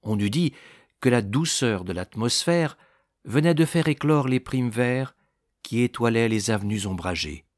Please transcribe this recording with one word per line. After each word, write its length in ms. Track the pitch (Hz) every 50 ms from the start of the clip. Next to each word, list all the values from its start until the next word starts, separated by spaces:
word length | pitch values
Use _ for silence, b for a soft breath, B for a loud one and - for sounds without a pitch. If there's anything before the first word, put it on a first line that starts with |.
On 160 | _ 104 110 104
eût 120 | 104 104
dit 240 | 107 156 175 143 B B B B B B B B B _
que 80 | - 131
la 120 | 123 120
douceur 640 | 107 98 104 135 165 165 - - 139 120 110 92 90
de 80 | 90
l'atmosphère 840 | 90 87 92 - - 107 110 120 - - - - 170 175 165 143 - b b b b b b b b _ _
venait 280 | - 104 143 151 170 170
de 120 | 151 165
faire 240 | 156 - 170 156 156
éclore 400 | 147 - - 147 156 147 135 131
les 100 | 127 127
primes 300 | 123 - - 131 123 120
verts 440 | 107 117 123 123 123 131 131 131 _ _ _ _ _ _ _ _ _ _
qui 200 | _ - - 113
étoilaient 480 | 123 120 - - 117 117 113 113 117 113
les 220 | 113 110 98 110
avenues 340 | 113 104 101 101 107 104 95
ombragées. 600 | 101 95 90 82 92 87 82 - 78 71 - _ _ _